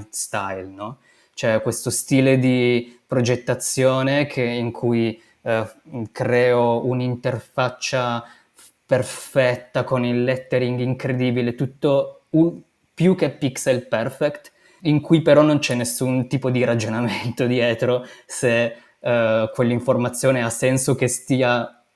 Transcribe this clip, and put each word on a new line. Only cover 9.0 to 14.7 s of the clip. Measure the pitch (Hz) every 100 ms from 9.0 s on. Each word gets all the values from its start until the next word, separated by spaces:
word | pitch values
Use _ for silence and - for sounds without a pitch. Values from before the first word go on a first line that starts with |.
| - - - 139 127 120 - 135
con | 120 127
il | 120 120
lettering | 123 127 - 127 123 123
incredibile, | 127 127 131 127 127 120 120 120
tutto | 135 - 151 139 135 - _
un, | 160 170 - - _ _
più | - 175 185
che | 147
pixel | - 135 - 135 123 -
perfect, | 110 117 - 147 - - _ _